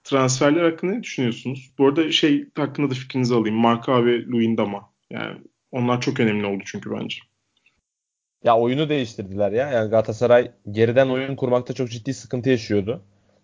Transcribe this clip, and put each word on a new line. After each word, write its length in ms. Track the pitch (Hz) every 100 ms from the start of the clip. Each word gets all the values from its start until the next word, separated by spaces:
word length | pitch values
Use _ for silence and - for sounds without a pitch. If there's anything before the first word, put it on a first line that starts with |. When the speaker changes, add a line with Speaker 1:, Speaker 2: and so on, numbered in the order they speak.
Speaker 1:
transferler 680 | - 139 131 127 147 160 170
hakkında 200 | 165 180
ne 120 | 233
düşünüyorsunuz? 680 | - - 120 - 123 131 - -
Bu 100 | 135
arada 240 | 147 156
şey 340 | - 160 143 - -
hakkında 320 | 139 - 143
da 40 |
fikrinizi 420 | 127 131 131 120 123
alayım. 220 | 107 110
Marka 480 | 117 117 143 123 120
ve 200 | 120 -
Luyendama. 640 | 120 113 113 104 101 - _ _
Yani 260 | 117 110 90 - _ _
onlar 300 | 127 123 123
çok 180 | 131 135
önemli 260 | 113 104 101
oldu 180 | 98 -
çünkü 260 | 101 104
bence. 260 | 107 - - _ _ _ _ _ _ _ _ _ _ _ _
Speaker 2:
Ya, 140 | 117 113
oyunu 320 | 117 135 151
değiştirdiler 600 | 147 113 - 95 98 101
ya. 180 | 110 147
Yani 180 | 120 107
Galatasaray 600 | 110 113 107 120 120 123 _ 104
geriden 380 | 104 113 120 135
oyun 260 | 127 135 131
kurmakta 380 | 127 123 123
çok 160 | 127 120
ciddi 220 | 117 139
sıkıntı 360 | 131 - 127 123
yaşıyordu. 520 | 123 - 104 98 147 _ _ _ _